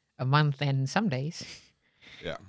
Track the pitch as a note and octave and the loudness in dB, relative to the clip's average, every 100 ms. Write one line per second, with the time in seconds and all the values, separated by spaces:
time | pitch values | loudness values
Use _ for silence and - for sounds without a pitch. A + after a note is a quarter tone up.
0 | _ - B2+ C#3+ D3+ C#3 C#3+ C3+ C3+ A#3+ | _ -4 2 4 4 2 0 0 0 0
1 | A3 B2+ D3 - - - - _ _ _ | 0 0 -4 -8 -12 -16 -20 _ _ _
2 | - - - - | -20 -12 -8 -8